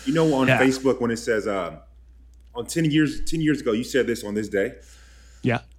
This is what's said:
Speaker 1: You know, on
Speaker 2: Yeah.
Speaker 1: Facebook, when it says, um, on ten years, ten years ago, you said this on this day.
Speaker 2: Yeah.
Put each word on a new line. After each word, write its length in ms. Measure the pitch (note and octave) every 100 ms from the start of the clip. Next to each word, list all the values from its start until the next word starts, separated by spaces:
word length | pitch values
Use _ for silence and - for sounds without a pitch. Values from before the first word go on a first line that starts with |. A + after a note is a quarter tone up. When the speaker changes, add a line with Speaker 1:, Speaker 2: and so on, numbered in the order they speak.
| -
Speaker 1:
You 80 |
know, 200 | D#3+ D#3+
on 140 | C3+ C3
Speaker 2:
Yeah. 120 | B2
Speaker 1:
Facebook, 400 | C3 C3 C3+ A#2+
when 100 | A#2
it 60 | A2+
says, 300 | A#2+ A2 G#2
um, 320 | G2 E2+ D#2 - - - - - - - B2
on 100 | A#2
ten 180 | E3 D#3+
years, 300 | D3+ D3+ - -
ten 140 | E3
years 200 | D#3 C#3
ago, 100 | B2
you 120 | A2 A#2+
said 200 | C3 A2+
this 160 | A2+
on 100 | G2+
this 160 | G#2 G#2
day. 240 | G2 A2 - - - - - - -
Speaker 2:
Yeah. 160 | B2 A#2 -